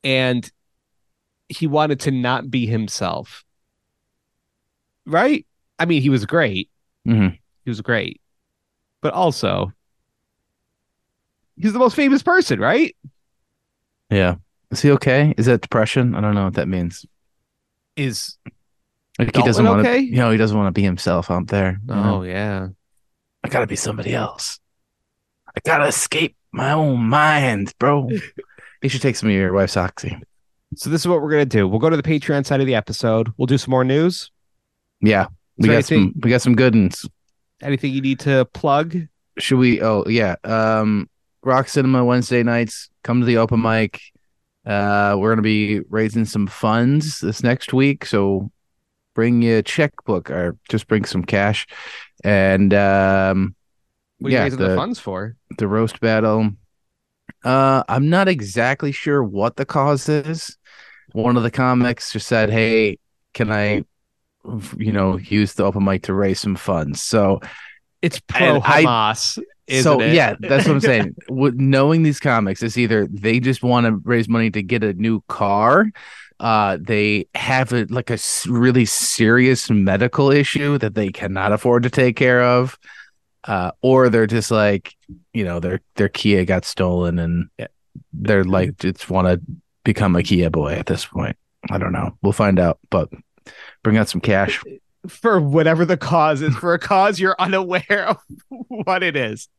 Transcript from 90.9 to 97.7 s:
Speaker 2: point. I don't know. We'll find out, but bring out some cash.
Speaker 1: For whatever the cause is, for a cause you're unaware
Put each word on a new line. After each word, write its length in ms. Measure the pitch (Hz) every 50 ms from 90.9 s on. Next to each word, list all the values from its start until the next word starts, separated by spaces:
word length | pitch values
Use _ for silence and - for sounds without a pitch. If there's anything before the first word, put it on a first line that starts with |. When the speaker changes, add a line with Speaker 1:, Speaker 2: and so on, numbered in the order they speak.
| 92 - -
Speaker 2:
point. 320 | - - - - - - _ _ _ _ _ - -
I 60 | 98 98
don't 160 | 92 92 90
know. 240 | 90 92 87 - _
We'll 120 | - 101 98
find 260 | - 110 101 95 92
out, 200 | 90 85 80 _ _ _
but 200 | - 92 76 - - - - _ _ _ _ - - - - - - _ _
bring 120 | 110 107 110
out 120 | 107 -
some 100 | - 90
cash. 420 | - - 104 95 101 - - - - - - - _ _ _ _ _ 175
Speaker 1:
For 320 | - - - 233 214 185
whatever 460 | 151 139 139 160 160 160 160 160 175
the 100 | 160 180
cause 460 | 147 - 135 175 165 151 156 151 135
is, 140 | 151 156 131 107
for 160 | - 170 170
a 60 | 170
cause 400 | - - 202 190 190 202 208 160
you're 140 | 190 190 190 -
unaware 680 | 185 180 190 190 190 180